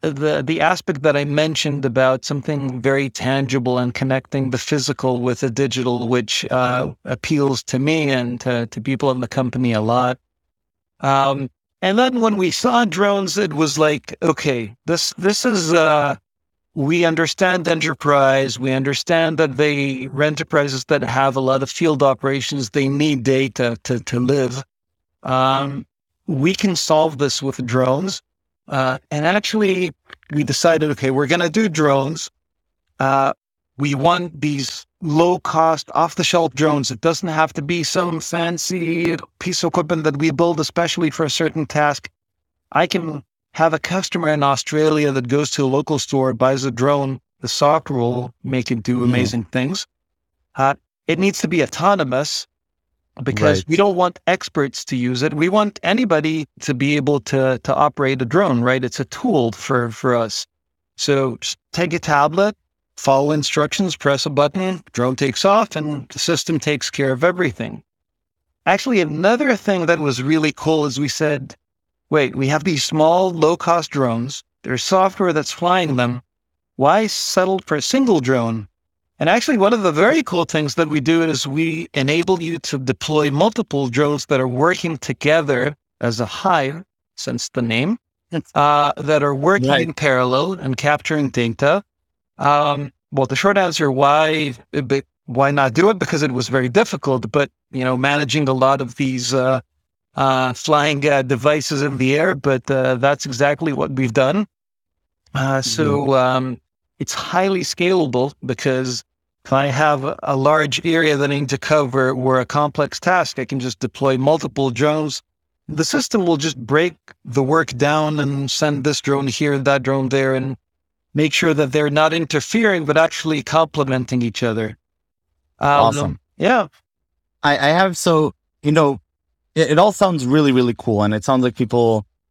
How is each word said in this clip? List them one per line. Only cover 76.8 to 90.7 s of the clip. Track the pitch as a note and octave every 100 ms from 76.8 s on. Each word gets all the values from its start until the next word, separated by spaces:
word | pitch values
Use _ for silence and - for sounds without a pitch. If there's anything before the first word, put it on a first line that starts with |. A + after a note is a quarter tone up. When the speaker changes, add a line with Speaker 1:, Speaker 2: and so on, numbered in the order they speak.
| C#3 G3 G#3+
Speaker 1:
settle | - - - F#3 F#3+ -
for | D3+
a |
single | - C4 B3+ F3
drone?" | B2 B2+ A2+ A2+ G2+ _ _ _ _ -
And | D#3
actually, | A3 D#4 B3
one | G3
of | A#3
the | F#3
very | D3+ G#3 D#4+
cool | - F3
things | E3 D#3+ D3 -
that | D#3+
we | D3+
do | C3 E3
is | D#3+ C#3 C#3
we | C#3+ E3 D#3+ E3+
enable | C#3+ C3+ D#3+ F#3 F3+
you | E3 E3
to | - C#3
deploy | C3 B2+ - D3+ D3
multiple | C#3 G#3 A3 G#3 C#3+ C3+
drones | A#2+ D3 D3 -
that | C#3
are | C3
working | B2+ E3 F3+ E3+ D3+
together | - C3 C#3+ D#3+ C#3+ B2+ C3+ D3 _ -
as | A#2+ A2
a | A2
hive, | - F#3+ E3+ C3+ D#3+ - _ _ -
since | - A#2+ -
the | -
name, | A#2 A2+ D#3 A#3 _ _ -
Speaker 2:
Yes. | E3 -
Speaker 1:
uh, | D3 D3 D3 D3 -
that | C#3+ D3+
are | C#3+
working | C#3 D3+ G3 C3
Speaker 2:
Right. | C#3 E3
Speaker 1:
in |
parallel | - D3+ B2+ B2+ B2+ E3+
and | F#3 C#3+